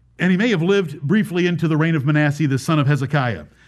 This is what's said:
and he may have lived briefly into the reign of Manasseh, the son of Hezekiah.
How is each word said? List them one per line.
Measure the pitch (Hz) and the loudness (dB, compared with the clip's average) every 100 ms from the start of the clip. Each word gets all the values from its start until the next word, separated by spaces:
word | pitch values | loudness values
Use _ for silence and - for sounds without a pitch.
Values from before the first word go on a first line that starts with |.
| _ - | _ -2
and | 180 | 0
he | 180 | 2
may | 240 | 2
have | 190 | 0
lived | 170 202 170 143 | 2 0 -2 -6
briefly | 143 208 208 175 175 | 0 0 0 0 0
into | 175 160 | 0 0
the | 151 | 0
reign | 160 165 | 0 0
of | 139 | 0
Manasseh, | 151 151 147 156 | 2 2 0 0
the | 131 | -2
son | - 156 | 0 0
of | 139 | 2
Hezekiah. | 147 135 151 123 92 73 _ | 0 0 -2 -2 -4 -10 _